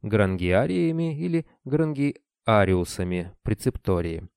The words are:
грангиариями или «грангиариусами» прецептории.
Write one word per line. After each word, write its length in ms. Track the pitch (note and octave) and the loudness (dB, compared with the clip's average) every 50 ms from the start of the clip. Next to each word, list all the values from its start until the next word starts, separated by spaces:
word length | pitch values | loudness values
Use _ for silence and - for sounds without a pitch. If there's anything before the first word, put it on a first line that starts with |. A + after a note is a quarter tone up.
грангиариями 1160 | - A2 G#2+ G#2+ G2+ F#2 F#2+ F2+ F2 F2 F2+ G2 B2+ E3 F3+ F3+ E3+ E3 D#3+ E3 E3 E3 D#3 C#3+ | -4 0 2 2 2 2 0 0 0 2 2 2 2 2 0 0 0 0 0 0 -2 -2 -4 -4
или 260 | E3 F3 E3 E3 D#3 _ _ _ _ | -4 -2 -2 -2 -4 _ _ _ _
«грангиариусами» 1700 | C3+ C3+ D3+ D#3+ D#3 D3+ C3+ C#3 C#3+ - - _ _ _ _ _ - A2 G#2 G2 F#2 F#2+ F2+ F2 - - - F#2 F2+ F2+ F2+ F2 F#2 - _ _ | -2 0 0 0 0 0 0 -2 -2 -2 -6 _ _ _ _ _ 2 4 4 4 4 2 2 0 -2 -4 -6 -4 -4 -2 -4 -6 -8 -12 _ _
прецептории. 840 | - G#2+ - - C3 - - _ - F#2+ F2 E2+ E2+ E2 E2 F2 F2+ _ | -4 -4 0 -2 -4 -4 -2 _ 0 0 0 0 -4 -6 -8 -10 -14 _